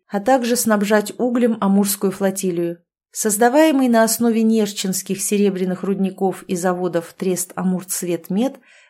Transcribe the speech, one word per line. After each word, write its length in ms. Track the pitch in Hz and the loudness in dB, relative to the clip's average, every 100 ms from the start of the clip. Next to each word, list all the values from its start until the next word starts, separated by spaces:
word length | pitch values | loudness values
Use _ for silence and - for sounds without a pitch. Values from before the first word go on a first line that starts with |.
| _ | _
а 120 | 202 | -4
также 360 | 208 269 233 233 | 0 2 2 0
снабжать 560 | 220 208 202 214 208 - | 0 0 2 2 0 -4
углем 400 | 247 240 233 - | -2 2 0 2
Амурскую 520 | 196 196 202 - 196 | 2 2 2 -2 -4
флотилию. 680 | 190 196 190 185 175 170 170 _ _ _ | -2 -2 -2 -4 -2 -4 -6 _ _ _
Создаваемый 800 | - 220 202 240 285 320 269 254 | -6 -2 2 4 6 4 4 4
на 160 | 226 | 4
основе 380 | 220 220 233 226 | 2 2 0 2
нерчинских 800 | 220 220 208 - 190 185 - 190 | 2 2 0 -4 -4 -4 -4 -6
серебряных 640 | - 202 202 185 185 180 | -2 2 2 0 -2 -2
рудников 640 | 185 185 190 190 190 180 | -2 -2 -2 -2 -4 -4
и 100 | - | -6
заводов 600 | 180 180 180 185 170 165 | -2 -2 -2 -2 -2 -6
трест 380 | - 185 180 - - | -6 -4 -4 -6 -4
Амурцветмет 1040 | 185 180 185 - 175 165 - 185 262 269 _ _ | -2 -2 -4 -6 -4 -6 -4 -2 -2 -4 _ _